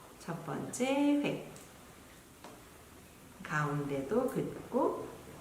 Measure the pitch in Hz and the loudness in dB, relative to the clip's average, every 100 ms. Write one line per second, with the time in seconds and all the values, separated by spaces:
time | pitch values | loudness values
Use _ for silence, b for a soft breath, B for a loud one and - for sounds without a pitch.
0 | - - - 160 - 143 - - 262 277 | -18 -12 -6 -6 -4 -4 -4 0 2 6
1 | 285 285 285 - - - - - - - | 6 6 4 0 -6 -14 -16 -18 -20 -20
2 | - - - - - - - - - - | -20 -20 -20 -18 -16 -16 -18 -20 -20 -20
3 | - - - - - 151 147 147 139 139 | -20 -20 -20 -14 -2 2 2 2 0 -2
4 | 135 226 254 170 156 - - 247 359 - | 2 4 4 0 -2 -4 0 4 4 2
5 | - - - - | -6 -12 -14 -14